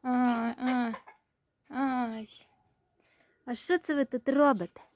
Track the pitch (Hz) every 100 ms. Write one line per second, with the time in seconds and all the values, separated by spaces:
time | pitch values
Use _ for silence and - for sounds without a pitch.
0 | 254 247 247 233 233 - 254 254 240 220
1 | - - _ _ _ _ _ 247 269 254
2 | 233 220 220 - - _ _ _ _ _
3 | _ _ _ _ - 240 - 349 - 285
4 | 262 254 - 277 285 233 175 - -